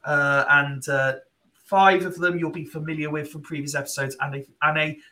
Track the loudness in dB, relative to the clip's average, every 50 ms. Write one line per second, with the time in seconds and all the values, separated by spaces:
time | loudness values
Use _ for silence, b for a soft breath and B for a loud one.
0 | -4 0 0 2 2 4 2 2 4 4 4 4 4 2 -4 -6 -4 -2 0 2
1 | 2 0 0 -4 -8 _ _ _ _ _ _ _ _ 2 4 6 8 8 6 4
2 | 2 -4 -2 -2 0 0 0 0 -2 -4 -4 -6 -10 -10 -10 -8 -6 -6 -6 -4
3 | -4 -4 -4 -6 -6 -8 -12 -14 -12 -10 -8 -8 -6 -6 -6 -6 -6 -6 -6 -4
4 | -4 -6 -4 -6 -6 -6 -6 -8 -10 -12 _ 0 0 2 2 0 0 -2 -4 B
5 | B B